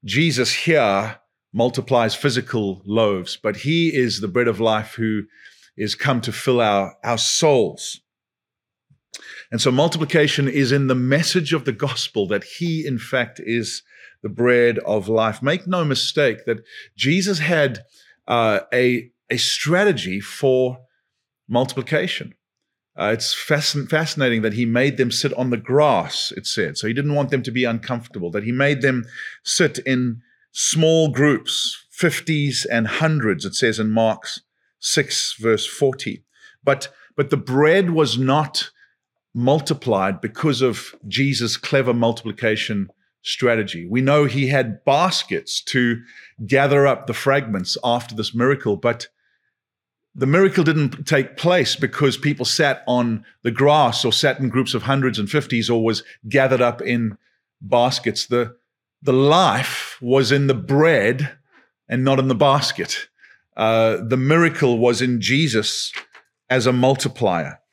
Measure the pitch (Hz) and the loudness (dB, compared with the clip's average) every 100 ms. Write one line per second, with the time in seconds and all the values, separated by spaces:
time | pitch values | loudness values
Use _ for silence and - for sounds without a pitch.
0 | 107 113 165 123 147 - - 156 110 98 | -6 0 0 2 0 -2 2 2 4 2
1 | 110 - _ _ _ 107 120 127 - 127 | -2 -8 _ _ _ 0 0 0 0 2
2 | 110 - 147 120 123 120 101 92 98 110 | 2 0 -2 -2 -2 -2 -2 -4 -4 0
3 | 107 95 90 - 107 104 135 165 165 131 | 2 0 -4 -6 -6 -4 -2 0 2 2
4 | 120 98 104 123 117 101 113 107 107 - | 0 -2 -2 0 0 2 0 0 -4 -4
5 | 110 107 101 _ - _ _ - 104 - | -4 -2 -6 _ -20 _ _ -8 -6 -4
6 | 143 123 113 - - 123 110 101 95 - | -2 0 -2 -6 0 2 4 2 0 -6
7 | 113 117 - - 160 131 95 - - - | -6 -2 -2 0 2 4 2 -4 -14 -14
8 | _ _ _ _ _ _ _ _ _ _ | _ _ _ _ _ _ _ _ _ _
9 | _ - - - - 117 135 127 160 165 | _ -20 -20 -20 -10 -2 0 2 2 0
10 | 156 165 151 - 139 143 127 139 135 127 | 0 2 2 2 0 0 2 2 2 2
11 | 123 143 156 180 151 160 131 107 139 113 | 2 2 2 0 0 -2 -2 -4 -4 -4
12 | - 110 95 101 - - 170 160 147 123 | -6 -4 -2 -2 -4 -8 -4 -4 -4 -6
13 | - 131 117 - - 117 104 - _ - | -4 -4 -4 -8 -4 -4 -4 -8 _ -20
14 | - _ - 113 123 120 120 117 - 107 | -20 _ -12 -2 2 4 4 2 -2 -2
15 | 98 110 110 104 135 156 175 180 151 131 | 0 0 0 -2 -2 -2 -2 -2 0 -2
16 | - - 139 107 - 110 - - - - | -2 0 0 0 -6 -6 -6 -20 -20 -6
17 | 135 175 190 180 151 165 143 107 - _ | 0 0 0 -2 0 2 0 -2 -14 _
18 | _ _ - 120 113 104 - 123 127 120 | _ _ -4 0 2 0 0 0 2 0
19 | - _ - 123 - - 147 175 208 139 | -4 _ -8 -4 -2 -2 0 2 2 0
20 | 92 95 - - 135 127 127 127 _ _ | -2 -8 -8 -2 0 2 0 -4 _ _
21 | _ _ _ _ - 120 131 - 117 156 | _ _ _ _ -4 -2 -2 -4 -4 -2
22 | 180 - - _ _ _ _ _ _ - | -2 -6 -10 _ _ _ _ _ _ -6
23 | 104 120 - - - 147 151 143 135 156 | -4 -2 -4 -6 -2 -2 0 -4 -2 -2
24 | 160 151 131 113 110 104 117 120 135 120 | -2 -2 0 0 -2 -2 -2 2 0 0
25 | 123 - 143 131 127 120 - 139 151 104 | -2 0 -4 -4 -4 -4 0 2 4 2
26 | 78 - - - - - 82 71 107 120 | -2 -6 -8 -8 -8 -4 -4 -4 -6 -4
27 | 143 143 131 135 - 120 123 113 - 120 | -2 -2 0 -2 -2 -2 -2 -2 -6 -8
28 | 117 104 87 101 110 123 143 139 135 127 | -8 -10 -6 -6 -4 0 0 2 0 0
29 | 113 - - - - - 160 - 135 127 | -4 -12 -16 -14 -6 0 0 0 -2 -2
30 | 123 117 _ _ _ - - 160 160 160 | -2 -4 _ _ _ -6 -2 2 4 4
31 | 156 123 147 127 - - - - _ - | 2 2 2 2 -2 -4 -4 -8 _ -2
32 | 170 - - 156 143 123 - 117 110 - | -2 -2 -4 -2 -2 -2 -2 -2 -2 0
33 | 160 156 110 87 98 - 120 107 110 110 | 0 2 0 -2 -4 -2 0 0 0 2
34 | 113 110 - - _ _ _ _ - - | 2 0 -8 -14 _ _ _ _ -4 -2
35 | 139 - - - 113 107 - - 139 127 | 0 -2 -6 -4 0 0 -2 -2 -2 -2
36 | - - _ _ - _ 139 135 - _ | -8 -12 _ _ -20 _ -2 -2 -4 _
37 | - - 139 139 113 131 151 190 180 160 | -18 -4 -2 -2 0 2 4 4 2 2
38 | 139 113 131 143 147 - - _ _ _ | 0 2 2 2 0 -6 -8 _ _ _
39 | _ _ _ 117 123 151 147 156 127 101 | _ _ _ -2 2 2 0 -4 0 0
40 | 95 95 117 - 156 120 127 107 - - | 0 -2 -8 -4 -2 2 0 0 -10 -18
41 | 104 98 139 123 117 - - 139 123 120 | -8 -2 0 0 -4 -6 -2 0 2 2
42 | 117 113 113 98 113 107 - 104 95 _ | 2 0 -6 -4 -2 -2 -2 -4 -6 _
43 | _ _ - - 123 113 98 85 87 117 | _ _ -10 -2 0 2 -2 -6 -4 -2
44 | 135 147 143 127 131 139 120 101 - 139 | 2 4 2 0 0 0 -2 -2 0 2
45 | 185 - - 87 - - - 131 120 117 | 2 -2 -4 -6 -6 -8 -4 0 0 -2
46 | - - - - 107 139 139 139 139 123 | -8 -20 -20 -16 0 2 4 4 4 2
47 | - 113 135 139 113 98 90 - 123 120 | -4 -4 0 0 0 -6 -4 -4 -2 -2
48 | 117 110 107 117 127 139 113 101 120 117 | -2 -8 -6 0 0 0 -2 -2 0 -2
49 | - _ _ _ _ _ _ _ _ _ | -8 _ _ _ _ _ _ _ _ _
50 | _ - 131 165 190 190 165 156 139 - | _ -4 2 4 4 4 2 2 0 -2
51 | - 147 131 - 170 180 120 - 127 - | 0 0 0 -2 2 2 2 0 -4 0
52 | 143 120 151 147 117 - 147 131 - 123 | 0 0 -4 -2 -2 0 0 0 -2 0
53 | 120 110 - _ 120 117 143 151 127 - | 0 -2 -6 _ -4 2 4 6 4 2
54 | 120 107 143 127 131 123 127 120 110 139 | 0 2 0 0 -2 0 0 -2 0 0
55 | 131 110 104 151 - 117 107 117 113 107 | 0 -2 -2 -2 -2 -2 0 0 2 -2
56 | - - 110 135 131 127 120 117 - 120 | -6 -18 -2 2 4 4 2 0 -4 -2
57 | 113 101 _ _ _ _ 101 123 127 139 | -2 -6 _ _ _ _ -2 2 2 0
58 | - - - 123 120 - _ _ _ _ | -4 -4 -2 -2 -2 -8 _ _ _ _
59 | 143 127 139 170 175 110 135 - - - | 0 4 6 6 4 2 -2 -6 -10 -10
60 | 120 135 117 143 139 123 90 139 160 139 | 2 2 4 2 2 0 2 4 4 4
61 | 101 131 143 - _ _ _ _ - 123 | 2 0 -4 -8 _ _ _ _ -6 -2
62 | 131 135 131 117 143 143 - - 85 - | 2 2 2 2 4 4 0 -4 -6 -8
63 | - _ - _ _ - 110 113 113 92 | -10 _ -20 _ _ -2 2 4 2 0
64 | 110 127 131 160 170 165 139 117 120 110 | -2 -2 2 4 4 2 0 4 2 2
65 | 127 120 95 135 160 110 104 - - - | 0 -2 0 2 2 0 -2 -4 -8 -10
66 | - - _ _ - 127 117 127 131 135 | -16 -20 _ _ -2 0 2 2 2 2
67 | 123 - 107 85 71 - _ | -2 -2 0 0 -4 -10 _